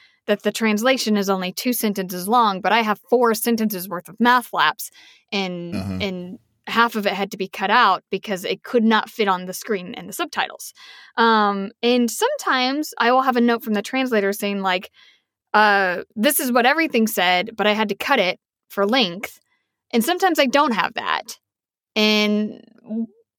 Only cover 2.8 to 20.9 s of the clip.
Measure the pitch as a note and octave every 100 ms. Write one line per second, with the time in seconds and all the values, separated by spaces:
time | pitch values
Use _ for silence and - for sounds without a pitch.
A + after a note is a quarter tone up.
2.8 | G#3+ G3+ - B3 A#3 A3 A#3+ A3+ A3 F#3
3.8 | F#3+ F3 F3 G3 A#3+ B3 A#3 F3 D3+ -
4.8 | - - - _ - G3+ F#3 F3 E3+ G3
5.8 | G3 F#3 G3 F3+ F3+ - _ _ - A3+
6.8 | A#3 A3+ G3 G3+ G3 G3+ F#3 - G3 A#3
7.8 | G#3+ E3 - F#3 - F#3 G3 F#3+ - A#3+
8.8 | A3 G#3+ - - G3+ F3+ F3+ F3+ - G3+
9.8 | F3+ - F3+ - E4+ - - - - -
10.8 | - - - - A3+ A3 G#3 G3 G3 -
11.8 | A#3 B3 A#3 - A#4 D5 - C4 B3+ C#4+
12.8 | D4+ - A#3 B3+ C4 B3 A#3+ A#3 A3+ G#3
13.8 | - C4 B3+ A3+ G3 G#3 G3+ G3+ F#3+ F#3
14.8 | - _ _ _ _ _ _ G#3+ G#3+ G3
15.8 | F#3+ F3 - G#3+ C4 D4+ C4 B3 C4+ D#4
16.8 | D#4+ A#3 A3 - F3+ F3+ F#3 - G#3 G#3
17.8 | G#3+ G3+ - C4 F3+ - _ _ _ -
18.8 | G3+ C4 F#3+ F3 - - _ _ _ _
19.8 | _ A#3 A3 F4+ F#4 D4+ C4+ C#4 D4+ G3+
20.8 | -